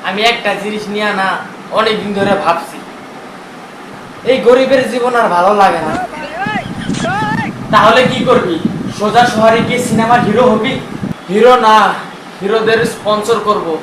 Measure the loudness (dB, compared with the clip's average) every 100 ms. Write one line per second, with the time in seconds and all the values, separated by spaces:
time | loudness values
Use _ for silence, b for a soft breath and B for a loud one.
0 | -6 -2 -2 -2 -4 -4 -6 -8 -6 -4
1 | -2 -2 -2 -4 -8 -16 -4 -2 0 -2
2 | -4 -2 0 0 0 -4 -8 -16 -16 -18
3 | -18 -18 -18 -18 -18 -20 -20 -20 -18 -18
4 | -18 -10 -2 2 4 4 4 2 2 -2
5 | 0 2 2 2 2 4 4 2 -2 -4
6 | -6 -10 -12 -8 -6 -6 -8 -10 -6 -4
7 | -4 -2 -2 -2 -4 -8 0 2 4 4
8 | 2 0 2 2 2 -2 -4 -4 -8 -4
9 | 2 4 4 4 4 4 0 -2 0 0
10 | 4 2 4 4 4 4 0 -4 -8 -8
11 | -8 -8 -2 4 6 6 6 6 4 -2
12 | -10 -18 -18 -8 -2 0 2 2 0 -4
13 | -2 -2 0 0 0 -2 -2 -6